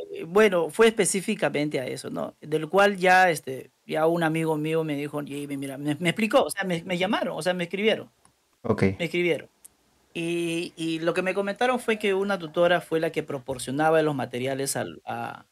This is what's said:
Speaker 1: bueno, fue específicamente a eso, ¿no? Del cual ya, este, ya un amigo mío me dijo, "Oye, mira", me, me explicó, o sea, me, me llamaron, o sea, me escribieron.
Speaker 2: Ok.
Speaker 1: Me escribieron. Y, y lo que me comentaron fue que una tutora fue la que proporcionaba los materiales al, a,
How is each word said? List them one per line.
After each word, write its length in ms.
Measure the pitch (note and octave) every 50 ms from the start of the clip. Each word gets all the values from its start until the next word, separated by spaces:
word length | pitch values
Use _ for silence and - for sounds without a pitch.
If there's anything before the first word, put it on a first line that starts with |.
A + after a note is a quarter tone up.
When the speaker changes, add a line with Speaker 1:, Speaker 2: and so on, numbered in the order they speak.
| - - - - E3
Speaker 1:
bueno, 440 | E3 F3 G#3 A3 G#3 F#3 E3+ D#3+ D3+
fue 160 | D3+ - A3+
específicamente 960 | A3+ A3 A3+ F#3 - - G3 F3 - G#3 E3+ E3 C#3+ C#3+ C#3+ D3 D3+ D3+ C#3+
a 60 | B2+
eso, 240 | C3+ C3 C3 - -
¿no? 260 | - E3 - - - _
Del 280 | - D3+ D3+ D#3 D#3 D3+
cual 280 | - G3 G3+ G3+ G3+
ya, 320 | F3+ F3 F3+ F#3 F#3 F#3 F3+
este, 400 | D#3+ D3 - C3 C3 B2 - - _ _ _
ya 220 | - D3+ D#3 D#3
un 160 | E3 E3+ E3+
amigo 340 | E3 D#3 D#3+ D#3+ D#3+ D#3+ D#3+
mío 280 | D3+ D3+ D#3 D#3+ D#3+ D#3+
me 120 | D#3 C#3+
dijo, 200 | C#3+ D3 D3 D3 D3
"Oye, 280 | D3 C#3 C#3 C#3+ C#3+ C#3+ C#3+
mira", 220 | C#3 C#3 C#3 C3+ C3+
me, 180 | C#3+ D3 D3
me 140 | C#3+ F3 E3+
explicó, 340 | E3 - A3 G#3+ - B3+ F#3
o 60 | D3+
sea, 120 | - - G3
me, 180 | F#3 F3 E3 E3+
me 120 | F#3 F3+
llamaron, 400 | E3+ F#3 G3 B3+ F4+ D#4+ - E3
o 60 | D#3+
sea, 120 | D3+ F3+ F3+
me 100 | F3+ F3
escribieron. 440 | F3 - F#3+ G#3 A3 F3+ - - - _ _ _ _ _ _ _ _ _ _
Speaker 2:
Ok. 200 | - A2+ G#2+ - G#2 G2 F#2 -
Speaker 1:
Me 80 | F3
escribieron. 420 | D#3+ - F3 F3 F3 D3+ C3 - - _ _ - - _ _ _ _ _ _ _ _ -
Y, 580 | E3+ E3 E3+ E3+ E3+ E3+ E3+ E3 E3+ F3 - -
y 240 | E3+ E3 E3 D#3+ D#3+
lo 140 | E3 E3+ E3
que 80 | F#3
me 120 | F#3 F#3+ F#3
comentaron 460 | G3+ G3 G3+ G3 - B3 B3+ B3+ A#3+
fue 180 | - A#3 A3 G#3+
que 160 | G#3+ G3+ F#3+
una 240 | F#3+ G3 G3+ G3+ F#3
tutora 420 | E3+ D3+ D#3 F3 F3 F3 F3 E3
fue 200 | E3 - E3 D#3+
la 100 | E3 D#3+
que 120 | D#3 D#3 D3
proporcionaba 800 | - C#3+ C3+ - - C3 B2 - B2+ C3 C#3+ D#3 D#3+ D#3+ D#3+
los 120 | D#3 D3+ D3
materiales 640 | C3 A#2+ A#2+ B2 B2 B2+ C3+ C3+ C3+ C#3 C3+ -
al, 260 | B2+ A2 F2 D#2 - -
a, 420 | - A#2 A#2 A#2 - - - - _